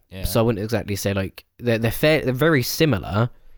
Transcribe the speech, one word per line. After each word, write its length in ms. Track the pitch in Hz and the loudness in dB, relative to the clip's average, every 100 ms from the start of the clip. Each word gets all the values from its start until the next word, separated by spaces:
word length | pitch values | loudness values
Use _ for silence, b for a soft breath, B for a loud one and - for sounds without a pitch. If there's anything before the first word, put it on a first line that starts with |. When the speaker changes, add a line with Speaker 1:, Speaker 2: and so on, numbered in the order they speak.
| _ | _
Speaker 1:
Yeah. 140 | 92 | -10
Speaker 2:
so 160 | 92 117 | -2 0
I 20 | |
wouldn't 180 | 113 101 | 2 0
exactly 320 | 110 113 - 98 | -2 -4 -4 -4
say, 160 | 101 | -2
like, 320 | 98 98 - - - | -2 -4 -8 -20 -6
they're, 200 | 120 113 | -2 0
they're 120 | 113 | 0
fair, 300 | - 156 156 | 0 2 2
they're 100 | 127 | 0
very 300 | 127 156 143 | 2 2 2
similar, 680 | - - 160 104 - 101 120 - - | 0 0 2 0 0 0 0 -4 -20